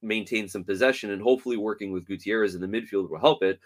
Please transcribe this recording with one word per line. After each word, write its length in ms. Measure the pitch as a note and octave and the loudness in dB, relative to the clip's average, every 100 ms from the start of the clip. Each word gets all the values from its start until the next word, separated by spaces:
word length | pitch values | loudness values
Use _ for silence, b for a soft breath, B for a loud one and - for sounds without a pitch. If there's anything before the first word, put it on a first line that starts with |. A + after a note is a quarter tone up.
maintain 460 | A2 A2 G2 A2+ G2+ | -4 -4 -2 -4 -4
some 160 | G2+ | -8
possession, 460 | F#2 G2 B2+ C3 G#2+ | -6 0 2 2 -4
and 120 | G2 | -2
hopefully 340 | G#2+ B2+ B2+ A#2 | 2 2 2 -4
working 360 | G#2+ G#2 G2 | -4 -6 -6
with 140 | F#2 F2+ | -8 -6
Gutierrez 500 | F#2+ G2 A2 G#2 F2+ | -8 -2 0 0 0
in 40 | |
the 60 | F#2 | -4
midfield 440 | A2 A2+ G2 F2 | -4 -2 -2 -2
will 100 | D#2 | 2
help 240 | C#3 D3+ | 4 6
it, 160 | F#2+ F#2+ | 4 0